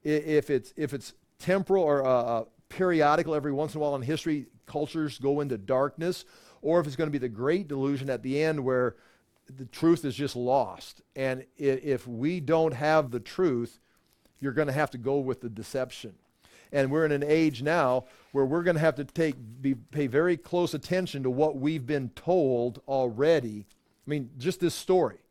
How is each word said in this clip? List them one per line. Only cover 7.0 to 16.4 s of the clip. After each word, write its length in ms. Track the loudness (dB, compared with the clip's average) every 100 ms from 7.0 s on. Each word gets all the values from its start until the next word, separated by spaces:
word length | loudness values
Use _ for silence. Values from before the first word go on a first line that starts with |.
| -2
be 80 | -2
the 100 | -4
great 400 | -4 0 0 -2
delusion 420 | -2 -2 -2 -4
at 120 | -6
the 200 | -4 -2
end 220 | 0 0
where 320 | 0 0 0 -4 _ _ _ _ _ -18
the 100 | -16
truth 380 | 0 4 4
is 120 | 2 -4
just 200 | -4 -2
lost. 680 | 0 2 0 -6 -18 -20 _ -4
And 260 | -4 -4
i-, 220 | -8 _
if 440 | 0 0 0 -4 -4
we 320 | -4 -4 -2
don't 340 | 0 2 2
have 380 | 0 2 2 2
the 80 | -6
truth, 600 | -8 0 0 0 -4 -10 _ _ _ _ _ _
you're 120 | -4
gonna 200 | -2 0
have 200 | 0 -2
to 60 | -2
go 220 | -2 -2
with 220 | -2 -6
the 80 | -8
deception. 680 | -12 -8 -6 -6 -8 -16 -18 _ _